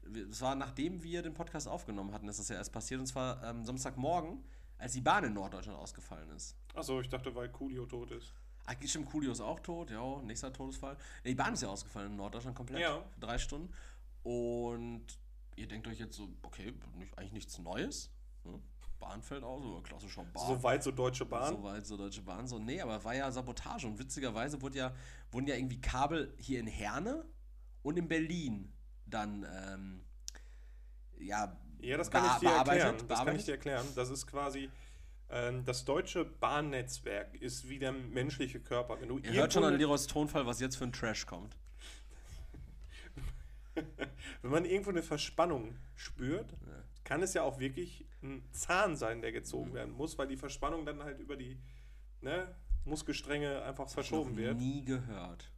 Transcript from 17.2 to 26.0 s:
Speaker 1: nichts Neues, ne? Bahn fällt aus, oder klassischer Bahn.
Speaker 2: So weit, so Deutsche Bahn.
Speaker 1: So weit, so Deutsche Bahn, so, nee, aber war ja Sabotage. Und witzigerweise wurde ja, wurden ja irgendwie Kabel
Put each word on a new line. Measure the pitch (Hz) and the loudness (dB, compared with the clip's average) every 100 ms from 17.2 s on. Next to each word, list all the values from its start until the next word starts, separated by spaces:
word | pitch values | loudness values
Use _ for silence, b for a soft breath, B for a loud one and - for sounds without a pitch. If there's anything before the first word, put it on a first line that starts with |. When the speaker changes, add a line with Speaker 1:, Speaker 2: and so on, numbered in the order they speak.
| 98 | -8
Speaker 1:
nichts | 107 - - | -8 -8 -8
Neues, | 85 101 202 - - - - - | -4 0 0 -2 -8 -14 -16 -14
ne? | 87 - - - - - | -12 -12 -12 -8 -4 -4
Bahn | - 104 | -4 -8
fällt | 117 139 | -6 -6
aus, | 123 131 | -6 -6
oder | 131 87 | -6 -6
klassischer | 87 73 - - | -8 -10 -8 -10
Bahn. | - - - | -8 -2 2
Speaker 2:
So | 127 | 6
weit, | 123 131 | 6 6
so | 139 | 4
Deutsche | 123 127 127 120 | 4 2 4 0
Bahn. | 120 139 170 | 2 2 0
Speaker 1:
So | |
weit, | 101 104 104 | -2 -6 -6
so | 104 | -4
Deutsche | 101 104 | -4 -6
Bahn, | 92 90 123 | -8 -6 -4
so, | 120 | -4
nee, | 110 165 | -2 -2
aber | 143 107 | 0 -2
war | 104 | 0
ja | 127 135 | 0 2
Sabotage. | 123 123 113 - 233 113 | 0 -2 -4 -4 -4 -4
Und | 104 | -4
witzigerweise | 131 - 131 107 135 147 | -4 -2 0 2 0 0
wurde | 131 135 | -2 0
ja, | 131 127 B B B | -2 -2 B B B
wurden | 120 139 | 0 2
ja | 123 | 2
irgendwie | 131 123 | 2 2
Kabel | - 131 | 2 4